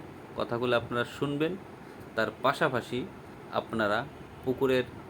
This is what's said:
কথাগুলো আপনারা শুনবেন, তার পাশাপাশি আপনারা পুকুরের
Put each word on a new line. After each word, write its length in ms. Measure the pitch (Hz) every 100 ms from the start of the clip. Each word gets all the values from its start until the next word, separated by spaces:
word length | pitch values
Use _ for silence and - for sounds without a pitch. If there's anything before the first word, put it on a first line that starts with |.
| - - - -
কথাগুলো 400 | 110 117 123 120
আপনারা 280 | 117 120 117 -
শুনবেন, 380 | 143 143 160 190 - - - - - -
তার 100 | 107 -
পাশাপাশি 640 | 131 139 156 123 - 123 - - - - -
আপনারা 520 | - - 113 104 107 143 - - -
পুকুরের 400 | 131 127 135 127 123 -